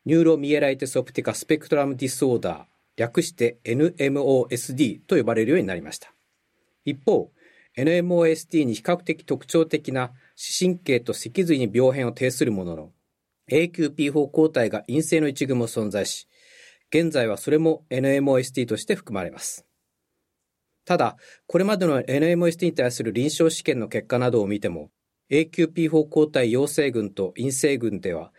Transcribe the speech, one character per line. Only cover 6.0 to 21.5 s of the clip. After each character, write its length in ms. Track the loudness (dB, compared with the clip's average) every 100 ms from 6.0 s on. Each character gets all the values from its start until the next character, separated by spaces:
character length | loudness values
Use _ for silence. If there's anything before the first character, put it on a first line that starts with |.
| -18 _ _ _ _ _ _ _
一 180 | -8 -4
方、 280 | 0 0 0 _ _ _ _ -2
エ 60 |
ヌ 80 | 2
エ 100 | 2
ム 180 | 2 2
オ 60 | 2
ー 40 |
エ 60 | 2
ス 100 | 0
デ 120 | 0
ィ 20 |
ー 20 |
に 100 | 0
比 80 | -2
較 140 | -2 -2
的 280 | -2 -6 -6
特 200 | -6 0
徴 200 | 0 2
的 260 | -2 -4
な 220 | -6 -6 -10 _ -16
視 300 | -8 -2 -2
神 140 | -2
経 220 | 0 0
と 120 | 0
脊 300 | -8 -6 -2
髄 160 | 0 0
に 100 | 0
病 180 | 2 2
変 160 | 2 -4
を 60 |
呈 180 | -2 -4
す 140 | 0 0
る 80 |
も 100 | 0
の 120 | -4 -10
の、 140 | -14 _ _ _ _ _ 0
エ 140 | 2
ー 80 | 2
キ 100 | 0
ュ 60 | -4
ー 40 |
ピ 180 | -2 -2
ー 40 |
フ 100 | 0
ォ 40 | 0
ー 40 |
抗 160 | 2 2
体 220 | 2 0
が 140 | -2 -4
陰 140 | -4
性 180 | 0 0
の 80 | 0
一 180 | -2 -2
群 140 | -2
も 80 | -2
存 220 | -4 -4
在 160 | -2 -4
し、 220 | -6 -14 _ _ -20 -20 _ _
現 220 | 0 2
在 160 | 0 -2
は 80 | -4
そ 160 | 0
れ 60 | 2
も 260 | 2 0 _
エ 100 | -2
ヌ 80 | 0
エ 120 | 2
ム 100 | 2
オ 60 | 2
ー 40 |
エ 20 | 0
ス 80 |
デ 80 | -4
ィ 40 | -4
ー 20 |
と 100 | -4
し 80 | -2
て 100 | -4
含 180 | -6
ま 120 | -8 -8
れ 60 |
ま 80 | -10
す。 260 | -12 -12 -18 _ _ _ _ _ _ _ _ _ _ _ -2
た 120 | 0
だ、 200 | 0 -4 -16 -20
こ 100 | -2